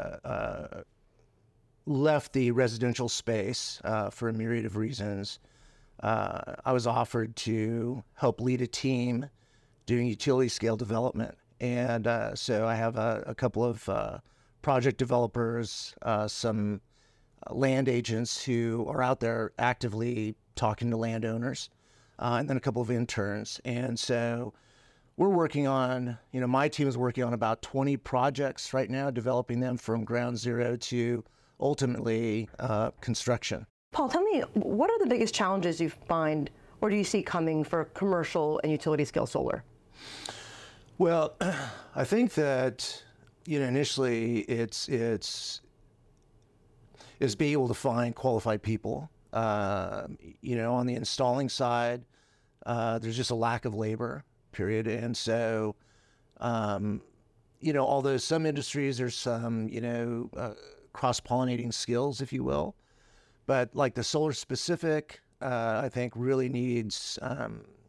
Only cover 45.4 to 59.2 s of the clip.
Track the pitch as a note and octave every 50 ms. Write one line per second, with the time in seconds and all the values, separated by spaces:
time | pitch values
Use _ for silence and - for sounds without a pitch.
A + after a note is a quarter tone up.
45.4 | - - - - - - _ _ - _ _ _ _ _ _ _ _ _ _ _
46.4 | _ _ _ _ _ _ _ _ - - - - - - - - - B2 G#2 -
47.4 | D#3+ D3 D3 D3 B2+ A#2+ A2+ - - C3+ A#2 A#2+ A#2+ A#2+ A2+ - - C3 A#2 A2
48.4 | - A2+ G#2+ G2+ - G#2+ A2 G#2 - G#2 B2 C3+ D3+ D3+ - _ _ _ - A2
49.4 | A2+ A2 G#2 G#2 G2+ F#2+ G2+ F#2+ F#2 F#2+ G2+ G#2 - - - - - E2 - -
50.4 | - B2+ B2 A#2 A2+ A#2 B2 B2 B2 B2+ A#2+ A2+ A2 - - - C3+ B2 B2 C3+
51.4 | C#3 A#2+ - - C3+ A#2+ A#2+ A#2+ A#2+ A#2+ A#2+ B2 A#2+ - _ _ _ _ _ _
52.4 | _ _ _ _ - - A#2+ A#2 A2+ A2+ A2+ A2+ A2 A2+ A2+ B2 A#2+ - B2 A2+
53.4 | A2+ A#2 A#2+ A#2 - B2 G#2 G#2+ A2 G#2+ A2 A#2+ A#2+ A#2 C3+ C#3+ - - _ _
54.4 | _ _ - - F#2+ G2 A2 A2 A2 A2+ A2+ A2+ A#2 A#2+ A#2+ - - A2+ A2 A#2
55.4 | A#2 A2+ A2+ A2 A2 G#2+ G#2 - _ _ _ _ _ _ _ _ _ _ _ -
56.4 | - A#2+ A#2 A2+ G#2+ G#2 G2+ G2 G#2 G#2+ G#2 G#2 - - _ _ _ _ _ _
57.4 | _ _ _ _ - D#3 D3 C#3+ C3+ - C#3 C#3 C3 C#3 C3+ B2 - - D#3+ D#3+
58.4 | D#3+ D#3 C#3+ C#3+ C3+ - - D3 C#3 C#3 C3 A#2+ B2+ A#2+ - -